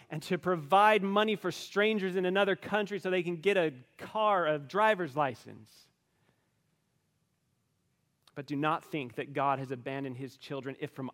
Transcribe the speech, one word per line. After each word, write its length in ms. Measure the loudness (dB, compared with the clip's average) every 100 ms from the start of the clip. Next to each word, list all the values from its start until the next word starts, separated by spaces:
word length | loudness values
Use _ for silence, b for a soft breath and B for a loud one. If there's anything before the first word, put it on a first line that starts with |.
| B
and 100 | -10
to 140 | -4 -2
provide 640 | 0 -2 4 6 8 6
money 340 | 4 2 2 0
for 140 | -2
strangers 680 | -6 -4 0 2 2 0 0
in 80 | 0
another 300 | 2 2 0
country 440 | -2 -2 -2 -4
so 100 | -2
they 140 | -2
can 140 | -2 -2
get 200 | 2 2
a 160 | 2 -2 -14 -18
car, 480 | -8 0 2 4 2
a 140 | 0
driver's 560 | -2 2 4 4 0 0
license. 720 | -2 -2 -12 -20 -20 -20 _ _ _ _ _ _ _ _ _ _ _ _ _ _ _ _ _ _ _ _ _ _ _ _ _ -14
But 100 | -8
do 120 | -2
not 260 | 0 0
think 320 | -4 -8 -6 -8
that 180 | -8
God 240 | -2 0 0
has 140 | -4
abandoned 460 | -8 -8 -8 -8 -10
his 200 | -12 -14
children 380 | -12 -10 -10 -10
if 120 | -10
from 180 | -8 -10